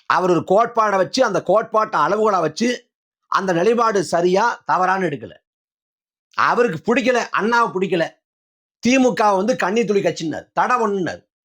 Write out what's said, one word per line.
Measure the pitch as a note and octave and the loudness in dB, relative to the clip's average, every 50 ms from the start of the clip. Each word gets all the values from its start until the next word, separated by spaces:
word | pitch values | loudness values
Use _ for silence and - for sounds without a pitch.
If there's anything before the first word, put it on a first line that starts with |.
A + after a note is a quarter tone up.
| _ | _
அவர் | - C3 E3 F#3 F3+ | -2 -2 0 2 2
ஒரு | F3 D#3+ | 0 0
கோட்பாடை | - - F#3+ G#3 A#3 A#3 - A3+ G#3+ G#3 G3 | 0 2 2 2 2 2 0 -2 0 0 0
வச்சு, | F#3+ F#3 F#3 - B3+ B3+ | 0 -2 -2 0 0 0
அந்த | A3 F#3 E3 - | 0 0 -2 0
கோட்பாட்டை | - F#3 G#3+ A3 - - G#3+ G#3+ - - E3+ | 0 0 0 0 0 0 -2 0 0 0 0
அளவுகோலா | D3 D#3 G3 A3 G#3+ G#3+ G3 F3+ | 0 0 2 2 2 2 2 2
வச்சு | D#3+ D3+ C#3+ - A3 B3 A#3+ - - _ _ _ _ _ _ _ _ | 0 -2 -2 -2 -2 -2 -4 -4 -10 _ _ _ _ _ _ _ _
அந்த | _ - E3 G3 F#3+ F3 | _ -4 -2 -2 0 0
நிலைப்பாடு | E3 F3+ A3 A#3+ A3+ A#3 A3 G#3 G3 D#3+ | 0 2 2 2 2 2 0 0 0 -2
சரியா | - F#3 E3+ F3 F3+ F3+ G3 A3 A#3+ - - - - D3+ | 0 0 0 2 2 2 2 2 0 -2 -4 -4 -2 -2
தவறான்னு | F3 F#3 F3+ F#3+ G3 F#3 E3 | 0 2 0 0 0 -2 -4
எடுக்கல. | D3 A2+ A2 F#2 D#2 - _ _ _ _ _ _ _ _ _ _ _ _ _ _ _ _ _ _ _ | -4 -6 -10 -16 -18 -20 _ _ _ _ _ _ _ _ _ _ _ _ _ _ _ _ _ _ _
அவருக்கு | A2 A#2+ D3 F3 A3 A#3+ A#3 E3 D3 - - A#3+ | -2 0 0 2 2 0 0 -2 -4 -2 0 0
பிடிக்கல, | C#4 G#3+ B3+ B3 A#3 G#3 - - | 2 2 2 0 0 -2 -2 -4
அண்ணாவை | D3 F#3+ A3+ A#3+ A#3 A#3 G3 - | -2 -2 0 0 0 0 0 -2
பிடிக்கல, | F#3 F#3+ E3+ F3+ E3+ D#3+ C#3+ - _ _ _ _ _ _ _ _ _ _ _ _ _ - | -4 -2 -2 -2 -2 -2 -4 -6 _ _ _ _ _ _ _ _ _ _ _ _ _ 0
திமுகவை | A#3 B3+ C4+ B3+ B3 F#3+ A3 A3 G#3 G3 | 2 2 4 4 2 2 2 2 2 2
வந்து | F#3 G3 A3 B3+ | 2 0 0 -2
கண்ணீர் | B3+ G3 F3 G#3 A#3 A#3 | -2 -2 -2 0 0 0
துளி | F3 G#3 G3+ D3 | 0 0 0 0
கட்சின்னார், | E3+ D#3+ - D#3+ D#3 B2+ F2+ - - _ | -2 -2 -4 -6 -8 -8 -8 -12 -6 _
தடை | F3 F#3 A3 B3 | -2 0 0 0
பண்ணுனார். | A#3+ A3+ G#3 G3+ G3 F3 B2 F2+ F2 - _ _ _ _ | 0 0 -2 -2 -2 -4 -4 -6 -10 -14 _ _ _ _